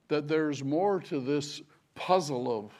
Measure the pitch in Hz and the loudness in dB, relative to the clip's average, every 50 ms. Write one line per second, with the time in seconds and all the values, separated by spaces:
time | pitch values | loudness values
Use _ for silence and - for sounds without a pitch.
0 | _ _ 151 151 147 147 160 160 156 151 143 127 135 135 147 160 190 202 196 185 | _ _ -2 -2 0 2 2 2 2 2 0 -2 -2 0 0 2 2 2 2 0
1 | - - 165 143 123 127 147 147 139 147 - - - - _ _ _ _ _ - | -2 -4 -4 -4 0 0 0 0 -2 -4 -10 -12 -16 -18 _ _ _ _ _ -10
2 | - - 180 190 165 143 143 123 123 127 120 107 101 107 - - | 0 4 4 4 4 0 -4 -2 -2 -2 -2 -2 -4 -8 -14 -18